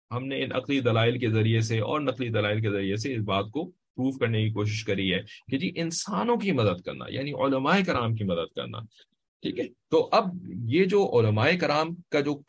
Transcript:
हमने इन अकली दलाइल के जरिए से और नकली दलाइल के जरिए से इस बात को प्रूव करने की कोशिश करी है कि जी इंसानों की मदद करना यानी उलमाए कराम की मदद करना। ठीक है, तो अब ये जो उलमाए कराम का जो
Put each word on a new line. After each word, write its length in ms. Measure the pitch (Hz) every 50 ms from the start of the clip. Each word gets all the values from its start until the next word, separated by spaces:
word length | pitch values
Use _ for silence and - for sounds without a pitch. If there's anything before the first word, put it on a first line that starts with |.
| _ -
हमने 300 | 113 127 131 135 135 135 135
इन 80 | 117
अकली 280 | - 131 - - 139 135
दलाइल 360 | 120 117 107 113 113 120 123 120
के 100 | 120 110
जरिए 320 | 110 110 107 110 113 113
से 180 | 110 113 113 113
और 220 | 101 113 147 151 147
नकली 260 | 135 113 123 127 117
दलाइल 320 | 117 107 104 104 107 110
के 80 | 110 104
जरिए 280 | 101 98 98 95 101
से 160 | 110 123 139 131
इस 80 | 113 101
बात 260 | 104 95 98 104 107 -
को 100 | 147 180
प्रूव 520 | 180 - _ _ _ - - 131 135 131
करने 260 | - 120 113 113 107 107
की 80 | 107
कोशिश 300 | 107 104 104 104 - - -
करी 240 | 104 98 98 95 95
है 100 | 87 98 - - - - - -
कि 80 | 135
जी 100 | 135 180
इंसानों 680 | 190 - - 170 165 165 - - 202 202 190 214 233 240
की 140 | 202 196 196
मदद 300 | 156 123 107 98 87 90 -
करना 200 | 76 69 65 - -
यानी 220 | - - 139 147
उलमाए 520 | 143 - 131 139 135 131 135 147 185 202 185
कराम 320 | 175 143 127 117 113 113
की 80 | 110 107
मदद 260 | 95 87 82 80 - -
करना। 300 | - 64 57 55 57 110 - _ - - _ _ _ _ _ _ _ -
ठीक 140 | - - -
है, 80 | 190 - - _ _ -
तो 60 | 156
अब 420 | 160 - - - 220 208 180 175 - - - 92 117 117
ये 200 | 113 135 175 196
जो 180 | 180 202 202 196
उलमाए 520 | - - 120 110 107 104 110 120 156 185
कराम 380 | 175 165 147 147 151 160 165 170 - - -
का 100 | - 147
जो 120 | 139 147 143 147 -